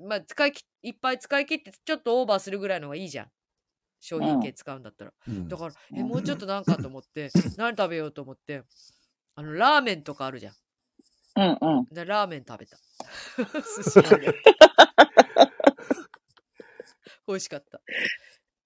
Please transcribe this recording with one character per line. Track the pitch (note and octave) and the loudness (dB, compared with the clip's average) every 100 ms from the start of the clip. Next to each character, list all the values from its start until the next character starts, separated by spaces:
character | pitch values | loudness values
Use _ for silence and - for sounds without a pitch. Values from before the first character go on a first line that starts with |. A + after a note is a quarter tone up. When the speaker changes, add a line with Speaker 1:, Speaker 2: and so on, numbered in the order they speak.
| F#3+ | -10
Speaker 1:
ま | G#3 | -10
あ、 | |
使 | - - C#4+ | -8 -2 -2
い | |
き-、 | D4 - _ | -2 -20 _
い | A3+ | -16
っ | - | -8
ぱ | B3+ | -6
い | B3+ | -6
使 | - C#4 | -4 -4
い | |
切 | F#3+ D#4 | -4 -8
っ | |
て、 | F#3+ - | -10 -18
ち | - | -8
ょ | D#4 | -6
っ | |
と | A#3+ B3 | -2 -2
オ | |
ー | A3+ | 0
バ | F#3+ | -2
ー | |
す | G3 | -2
る | G3 | -10
ぐ | G3 | -6
ら | F3+ | -6
い | |
の | D3 | -8
が | D3+ | -12
い | |
い | F#3 | -12
じ | B2+ | -14
ゃ | |
ん。 | - _ _ _ _ _ _ _ | -16 _ _ _ _ _ _ _
商 | - D#3+ | -12 -6
品 | D3+ C#3 | -2 -2
券 | B2 | -2
使 | - - | -8 -16
う | C3+ | -16
ん | |
だ | A2+ | -18
っ | |
た | - | -20
ら。 | - _ - | -20 _ -12
Speaker 2:
う | |
ん。 | G#2 F2 | -10 -10
Speaker 1:
だ | E3+ | -12
か | E3 | -14
ら、 | - - | -16 -16
Speaker 3:
う | |
ん。 | - | -10
Speaker 1:
え、 | |
も | B3+ | -6
う | B3+ | -6
ち | - | -6
ょ | - | -8
っ | |
と | G3 | -8
な | G3 | -6
ん | |
か | F#3+ - | -4 -4
と | C3 | -6
思 | C3+ | -14
っ | |
て、 | - D#3 | -18 -14
Speaker 3:
う | C#3+ | -4
ん。 | - C3+ F#3 | -2 -2 -4
Speaker 1:
何 | A#3 G#3+ | -6 -2
食 | F#3 | -4
べ | E3 | -4
よ | D3+ | -8
う | |
と | C#3+ | -12
思 | C3+ | -18
っ | C3 | -18
て、 | - C#3+ B2 _ - _ _ _ _ | -14 -14 -14 _ -20 _ _ _ _
あ | - | -16
の、 | D3+ | -10
ラ | D#3+ B3+ D4 | 0 2 2
ー | |
メ | B3 F#3 | 0 -6
ン | |
と | D3 | -10
か | C#3 | -12
あ | C3 | -12
る | C3 | -12
じ | G#2 | -18
ゃ | |
ん。 | - _ _ _ _ - _ _ - | -20 _ _ _ _ -20 _ _ 0
Speaker 3:
う | |
ん、 | F#3+ - | 0 0
う | - C#3+ | 0 0
ん。 | B2+ | -2
Speaker 1:
で、 | D#3+ E3+ | -10 -6
ラ | G#3 | -4
ー | G3 | -4
メ | D3+ | -6
ン | B2 | -14
食 | A#2 | -20
べ | G#2+ | -20
た。 | - _ - - - - - | -20 _ -20 -18 -18 -16 -8
<laughs> | A#3+ D#4 - G#4+ | -8 -8 -10 -8
寿 | - | 4
司 | G4+ | 4
屋 | - - | 6 2
で。 | - - | 2 6
Speaker 3:
<laughs> | - - - - - - D4+ - - - - - - - - - - - _ _ _ _ - - - _ - - - | 6 10 10 10 6 8 6 6 4 6 2 4 0 0 -8 -8 -8 -20 _ _ _ _ -20 -20 -20 _ -20 -20 -10
Speaker 1:
美 | |
味 | F#3+ | -8
し | - | -8
か | D3+ | -14
っ | |
た。 | _ - - - - - - - _ _ | _ -20 -12 -6 -6 -6 -16 -20 _ _